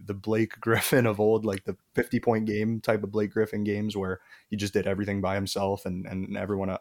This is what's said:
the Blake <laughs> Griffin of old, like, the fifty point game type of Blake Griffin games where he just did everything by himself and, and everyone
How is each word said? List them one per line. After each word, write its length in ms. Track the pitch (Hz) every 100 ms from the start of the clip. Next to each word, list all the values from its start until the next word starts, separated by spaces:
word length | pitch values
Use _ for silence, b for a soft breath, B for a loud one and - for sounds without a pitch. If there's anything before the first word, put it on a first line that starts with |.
| -
the 80 |
Blake 460 | 101 107 110 113 -
<laughs> 0 |
Griffin 460 | 113 110 - 139 117
of 160 | 104
old, 240 | 107 110 107
like, 180 | 98
the 140 | - 95 _ -
fifty 240 | 120 120
point 280 | 120 110 110
game 340 | 104 110 110
type 220 | - 110
of 80 | 101
Blake 200 | 107 104
Griffin 320 | 110 110 107
games 320 | 104 104 107 101
where 240 | 95 95 B B B
he 80 | 104
just 160 | 101
did 120 | 104 95
everything 360 | 98 101 98
by 140 | 95 98
himself 500 | 98 101 98 98 98
and, 200 | 90 -
and 300 | 95 95 101
everyone 400 | 98 98 95 95